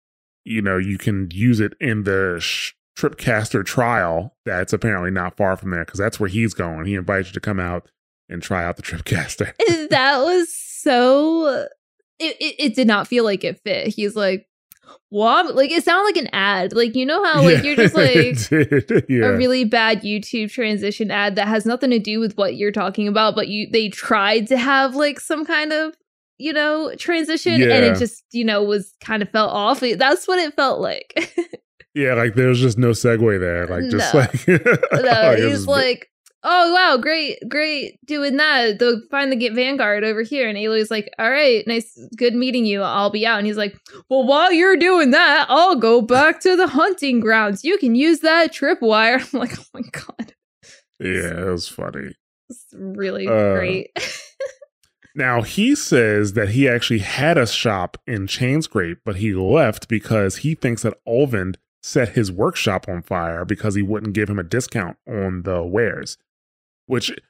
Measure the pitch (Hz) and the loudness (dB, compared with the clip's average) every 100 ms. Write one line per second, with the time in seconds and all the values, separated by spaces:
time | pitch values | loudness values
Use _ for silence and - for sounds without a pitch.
0 | _ _ _ _ - 110 101 92 95 98 | _ _ _ _ -6 -4 0 -2 -2 -4
1 | - 98 95 87 123 113 104 - 147 107 | -2 -4 -4 0 2 2 0 -4 -4 -2
2 | 101 95 95 85 82 - - - _ - | -2 0 -2 -4 -6 -6 -8 -12 _ -6
3 | 147 - - 110 110 113 95 - 117 117 | -4 -2 -2 -2 0 -4 -2 -2 0 0
4 | 87 82 104 - - 90 95 101 113 98 | 0 -2 -6 -10 -6 -4 -2 -2 -2 -2
5 | 90 95 90 - 101 95 95 87 82 98 | -2 -4 -4 -2 -2 -2 -4 -6 -6 -4
6 | 104 - 101 98 113 - 87 78 90 101 | -4 -2 -4 -2 -2 -2 -6 -6 -6 -4
7 | 92 98 92 98 - 98 90 87 - _ | -2 -2 -4 -6 -6 -4 -4 -8 -10 _
8 | _ _ _ 87 - 95 85 - - 85 | _ _ _ -14 -6 -4 -4 -6 -10 -10
9 | - 90 67 - - - 440 339 302 277 | -4 -4 -4 -6 -8 -2 0 0 0 2
10 | 262 277 294 359 339 - - - 302 247 | 2 2 2 2 0 -8 -14 -4 0 4
11 | 247 269 311 330 311 247 - - _ _ | 6 4 4 2 0 -2 -6 -12 _ _
12 | _ - 311 - 311 - 294 240 226 208 | _ -8 -8 -6 -6 -2 -2 2 2 2
13 | - 240 226 196 175 170 214 185 - 214 | 0 0 0 0 -4 -6 -4 -4 -4 -4
14 | 202 220 196 190 - _ _ _ _ - | -4 -2 -2 -2 -8 _ _ _ _ -20
15 | _ 208 226 294 349 247 277 330 - 349 | _ 0 2 2 2 2 2 2 2 2
16 | 415 359 254 - 196 196 190 214 233 240 | 2 0 -4 -2 0 0 -2 0 0 0
17 | 262 330 381 302 170 160 285 294 208 - | -2 0 0 4 6 6 2 2 4 4
18 | 160 - 156 139 107 156 143 143 - 220 | 4 4 2 0 0 2 2 2 2 0
19 | - 127 110 233 254 254 233 233 220 226 | 2 2 2 2 2 2 2 2 2 0
20 | 214 208 202 233 214 - 220 208 202 208 | -2 -6 -6 -6 -6 -4 -4 -2 -4 -4
21 | 214 202 208 196 202 220 220 240 262 233 | -4 -2 -2 -2 0 0 0 -2 0 0
22 | 214 214 226 - 294 - 208 208 190 196 | 0 -4 -4 -2 -2 -2 -4 -2 -4 -2
23 | 208 208 214 214 - 208 - 226 214 - | -2 0 0 0 -4 -6 -2 0 0 -6
24 | - 220 196 220 214 262 247 277 269 262 | -2 0 2 0 2 0 2 2 2 0
25 | 294 285 - 311 311 320 311 311 311 330 | -2 -4 -6 -6 -2 -2 -2 -2 -4 -8
26 | _ _ _ _ 294 302 302 311 320 - | _ _ _ _ -6 -2 0 -2 -4 -6
27 | - 339 311 320 359 330 247 226 240 - | -4 -2 -2 -2 0 2 4 6 4 2
28 | 233 - _ 233 226 208 208 208 196 _ | -2 -6 _ -4 -2 0 0 -2 -4 _
29 | - 214 202 220 214 208 208 269 254 190 | -8 -6 -2 0 0 0 0 0 0 2
30 | 262 359 - 359 320 - 269 - - - | 2 2 0 -2 0 0 0 0 -4 -6
31 | - - 339 - 349 - _ _ _ 147 | -8 -6 -4 -6 -8 -12 _ _ _ -2
32 | 135 120 117 107 127 123 127 107 123 113 | 2 2 2 2 4 4 2 2 2 2
33 | 123 117 113 98 90 85 87 90 - - | 2 4 4 2 0 -2 -2 -4 -2 0
34 | - 151 127 127 - 160 240 190 - - | 2 2 2 0 2 4 4 2 2 2
35 | 254 226 220 220 - 285 - 277 254 247 | 2 4 4 4 2 0 0 2 2 -2
36 | - _ _ _ 285 359 339 359 359 262 | -8 _ _ _ 0 2 4 4 4 2
37 | 254 320 294 - 233 285 311 294 247 - | 2 -2 -2 -8 -6 -2 -2 -4 -8 -12
38 | - 294 285 269 302 277 233 208 240 226 | -8 -4 -2 0 2 2 0 2 0 0
39 | - 277 277 262 233 220 254 277 214 208 | -4 -4 -2 -2 -2 -2 -2 0 0 0
40 | 214 214 220 285 233 202 214 220 214 220 | -2 -4 -4 -4 -4 -4 -2 -2 -2 -4
41 | 208 - 226 269 294 226 - 233 - - | -6 -4 -2 2 4 2 0 -4 -6 -14
42 | 120 226 240 233 254 247 220 202 190 196 | -20 -2 0 0 0 0 0 0 -2 -2
43 | 202 214 220 220 208 214 208 - _ - | -2 0 0 0 -2 -2 -6 -8 _ -20
44 | _ 262 247 285 359 339 370 370 349 359 | _ 0 4 4 4 4 4 4 4 4
45 | 285 294 339 294 - 269 359 302 226 240 | 4 6 4 4 2 4 4 4 4 4
46 | 220 247 311 320 370 359 349 262 370 370 | 4 4 4 4 2 4 2 2 0 0
47 | 285 240 220 220 208 196 294 392 262 233 | 0 0 2 2 0 -2 -2 0 2 4
48 | 311 320 320 320 320 - 285 339 226 214 | 4 4 4 4 2 0 -2 0 2 4
49 | 220 254 - 254 247 - - - 247 - | 4 2 -2 -6 -6 -8 -16 -16 -14 -14
50 | - - 226 _ _ _ - - _ _ | -14 -14 -14 _ _ _ -20 -20 _ _
51 | 92 90 87 85 95 87 - - 90 69 | -4 -4 -4 -4 -4 -4 -6 -10 -10 -10
52 | - - _ _ - 240 - - 190 202 | -14 -18 _ _ -20 -20 -20 -16 -14 -8
53 | 190 196 196 110 101 - 92 190 - - | -8 -6 -2 0 2 0 -2 -4 -6 -10
54 | - - - - 539 - - _ _ _ | -10 -12 -18 -12 -12 -12 -20 _ _ _
55 | _ 143 127 120 110 - 233 294 - 135 | _ -4 -2 0 -2 0 0 0 2 2
56 | 113 104 104 101 101 120 135 120 - 113 | 4 2 0 0 0 2 2 2 0 -2
57 | 95 - 147 165 117 - 120 98 90 - | -2 -2 2 2 2 0 -2 -2 -4 -10
58 | - 110 95 - 127 147 156 104 85 87 | -8 -8 -6 -4 0 0 -2 -4 -4 -6
59 | - 95 110 92 92 143 127 - - 110 | -8 -4 -2 0 2 4 2 -2 -4 -6
60 | - 110 98 - 143 160 131 117 113 - | 0 0 0 -2 -4 -2 -2 -2 -4 -6
61 | - 117 143 110 92 92 _ _ - 147 | -2 0 2 0 -4 -8 _ _ -4 -2
62 | 113 - 104 92 139 175 - 92 - 90 | 0 0 -2 -2 -2 -2 -2 -4 -4 -10
63 | - 90 85 85 90 101 110 101 98 107 | -6 -6 -4 -6 -6 -4 -2 -2 -2 -4
64 | 107 101 101 101 85 117 - 120 87 - | -4 -4 -2 -4 -2 -4 -4 -6 -6 -10
65 | - 113 95 92 95 90 87 98 110 71 | -10 -6 -4 -4 -4 -4 -2 0 0 -4
66 | 62 - _ _ _ _ _ _ - - | -10 -16 _ _ _ _ _ _ -6 -4
67 | - - | -4 -10